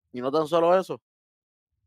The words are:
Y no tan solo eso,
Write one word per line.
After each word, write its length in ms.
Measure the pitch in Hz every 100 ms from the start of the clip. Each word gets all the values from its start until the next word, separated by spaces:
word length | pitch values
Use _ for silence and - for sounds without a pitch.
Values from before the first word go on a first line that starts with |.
| _
Y 80 | 123
no 120 | 127
tan 160 | 151 151
solo 280 | 165 170 185
eso, 220 | 180 135 _ _ _ _ _ _ _ _